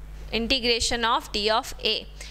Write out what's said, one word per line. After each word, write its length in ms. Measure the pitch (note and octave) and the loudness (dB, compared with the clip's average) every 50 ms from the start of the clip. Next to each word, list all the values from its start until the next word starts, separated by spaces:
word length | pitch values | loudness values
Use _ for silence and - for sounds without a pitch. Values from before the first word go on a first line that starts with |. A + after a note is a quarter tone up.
| - - - - - - - | -14 -14 -12 -12 -8 -4 -2
integration 720 | A3 A#3 G#3+ C4+ C4 A3 A#3+ A#3 A#3+ B3 - B3+ A#3+ A#3 A3+ | -2 2 2 2 2 4 2 2 2 2 0 0 2 2 2
of 240 | B3 D#4 C#4+ - - | 2 2 0 -2 -2
D 140 | A3 G3+ G#3+ A3 | 0 2 4 4
of 200 | A#3+ C4+ - - - - | 2 2 -2 -6 -2 -2
A। 120 | G#3+ G#3+ - - - - - - - | -2 0 -2 -4 -10 -14 -14 -14 -14